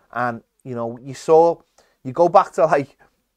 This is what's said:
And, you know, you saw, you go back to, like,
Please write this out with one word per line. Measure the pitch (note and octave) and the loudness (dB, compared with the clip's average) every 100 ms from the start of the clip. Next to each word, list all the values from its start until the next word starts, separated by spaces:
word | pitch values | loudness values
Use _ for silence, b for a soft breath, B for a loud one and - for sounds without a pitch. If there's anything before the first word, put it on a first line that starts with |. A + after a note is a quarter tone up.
| b | b
And, | A#2 B2 A#2 - _ | -8 -8 -8 -16 _
you | C3 | -14
know, | A#2+ A#2 A#2+ | -10 -10 -12
you | C#3 | -16
saw, | B2+ - D#3+ E3+ E3 _ _ b b | -14 2 4 4 0 _ _ b b
you | C3 | -12
go | B2+ F3 | -2 2
back | F#3+ F3 | 2 2
to, | - D#3+ | 0 0
like, | D#3+ C3+ _ b _ _ | 0 -4 _ b _ _